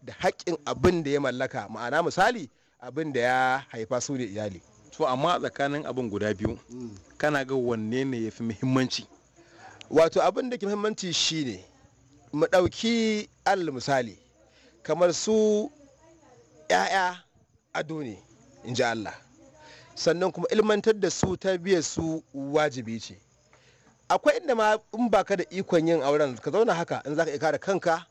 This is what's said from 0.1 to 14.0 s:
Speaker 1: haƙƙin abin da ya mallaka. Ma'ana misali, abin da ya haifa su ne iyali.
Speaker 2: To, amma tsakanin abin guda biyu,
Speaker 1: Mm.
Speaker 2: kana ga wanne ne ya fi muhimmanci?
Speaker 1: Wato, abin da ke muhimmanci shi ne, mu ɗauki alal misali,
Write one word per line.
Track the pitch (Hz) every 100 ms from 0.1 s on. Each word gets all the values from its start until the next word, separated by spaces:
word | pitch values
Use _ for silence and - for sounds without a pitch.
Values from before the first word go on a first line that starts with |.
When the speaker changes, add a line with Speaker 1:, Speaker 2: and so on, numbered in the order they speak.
| -
Speaker 1:
haƙƙin | 185 - - 165 120
abin | 123 180 175
da | 143
ya | 143
mallaka. | 139 123 131 127 101
Ma'ana | 110 120 147 170
misali, | 147 202 247 143 _ _ _
abin | 123 131 160
da | 131
ya | 120 127 127 131 135
haifa | 120 110 123
su | 120 135
ne | 117
iyali. | 101 107 90 _ _ -
Speaker 2:
To, | - 151
amma | 127 156 175
tsakanin | 131 - 139 143 147
abin | 127 120
guda | 101 104 98
biyu, | 110 113 -
Speaker 1:
Mm. | 123 117 101 - -
Speaker 2:
kana | 151 147
ga | 131 135
wanne | 120 117 107 123 135
ne | 123 110
ya |
fi | -
muhimmanci? | 113 104 131 131 127 - 107 - _ _ - - - - -
Speaker 1:
Wato, | 143 165 185
abin | 165 226 262
da | 240
ke | 202
muhimmanci | 208 208 220 185
shi | 151 - 160 135
ne, | 92 - _ - _ _ - -
mu | 147 160
ɗauki | 185 180 - 226 233 220 214 208 _
alal | - 196 165
misali, | 131 117 135